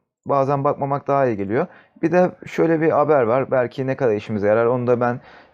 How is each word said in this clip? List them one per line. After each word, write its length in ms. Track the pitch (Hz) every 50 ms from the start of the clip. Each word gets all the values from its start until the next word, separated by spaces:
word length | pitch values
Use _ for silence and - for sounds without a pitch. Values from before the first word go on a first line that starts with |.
| _ _ _ _ -
Bazen 380 | - 135 139 135 131 143 139 135
bakmamak 440 | 147 135 - 135 139 139 139 - -
daha 180 | 143 139 139
iyi 120 | 127 113 95
geliyor. 300 | 101 95 110 131 175 180 - - - _ _ -
Bir 100 | - 165
de 200 | 165 180 180 170 - - -
şöyle 360 | - - - 165 160 165 156
bir 80 | 160 160
haber 340 | 101 131 147 143 160 139 123
var. 280 | 107 117 135 131 -
Belki 360 | 131 131 123 117 - - 131 131
ne 80 | 135
kadar 180 | - 139 120 107
işimize 340 | 104 - - 110 104 98 104
yarar, 180 | 107 113 117
onu 220 | 117 127 123 123 120
da 140 | 123 117
ben 180 | 123 120 120 135 - - - - - _